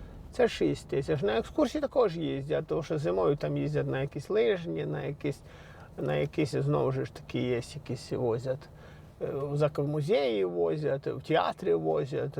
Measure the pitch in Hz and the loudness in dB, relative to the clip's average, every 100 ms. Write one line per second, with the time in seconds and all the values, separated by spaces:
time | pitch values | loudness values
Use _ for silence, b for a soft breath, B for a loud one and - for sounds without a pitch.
0 | B B - - 233 - 165 143 - 139 | B B -6 2 2 4 0 0 -2 -2
1 | 139 151 202 226 - - 277 302 285 277 | 0 0 2 0 0 2 2 2 0 4
2 | 220 165 147 135 139 147 160 156 151 160 | 4 2 -2 -2 -2 -2 0 -2 -2 0
3 | 160 185 170 143 147 143 143 147 139 135 | 0 2 4 2 0 0 0 0 0 -2
4 | 139 147 - 208 233 185 170 160 151 151 | -2 -4 0 2 4 2 -2 -4 -4 -4
5 | 143 147 147 139 B B B B B - | -4 -4 -4 -4 B B B B B -6
6 | 143 147 147 - 147 135 139 147 131 131 | 0 0 0 0 0 0 2 2 2 0
7 | 131 - - 127 123 120 - 151 - - | -4 -8 -6 -2 0 0 -2 -8 -8 -8
8 | - 107 120 117 127 139 - B B B | -4 -2 0 0 -2 -6 -8 B B B
9 | B - 160 139 143 147 147 151 143 151 | B -8 -4 -4 -2 2 2 2 0 0
10 | 147 247 269 214 185 175 170 160 143 135 | 2 2 4 2 2 2 2 2 0 0
11 | - 120 - 160 175 - 190 170 160 156 | -2 -4 2 4 4 0 2 2 4 2
12 | 139 139 135 139 | 0 -2 -2 -4